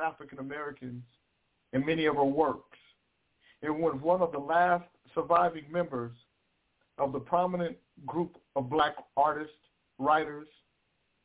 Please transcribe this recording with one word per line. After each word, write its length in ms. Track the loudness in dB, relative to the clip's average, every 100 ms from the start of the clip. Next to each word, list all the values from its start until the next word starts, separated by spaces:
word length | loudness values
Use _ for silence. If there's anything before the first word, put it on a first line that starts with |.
African 340 | -8 -8 -16 -12
Americans 640 | -10 -8 -10 -10 -12 -14 -16 _ _ _ _ _ -4
in 120 | -2
many 220 | 0 2
of 100 | 2
her 80 | 2
works. 540 | 2 2 0 0 -12 -20 _ _ _ _ _ _ _ -10
It 80 | -6
was 260 | 0 0 0
one 220 | 2 2
of 100 | 2
the 60 | -2
last 460 | 0 4 4 2 -2 _ _
surviving 480 | -4 2 4 4 -2 -6
members 400 | -4 -2 -4 -6 -12 _ _ _ _ _ _ _ -4
of 120 | -2
the 80 | -4
prominent 560 | 0 0 2 -2 -6 -8 _ -18
group 320 | -8 -4 -6 -8 _
of 140 | -6 -2
black 240 | 2 0 -2 -6 2
artists, 380 | 2 0 -8 -16 _ _ _ -2
writers, 500 | 2 4 2 -8 -16 _ _ _ _ _ _ _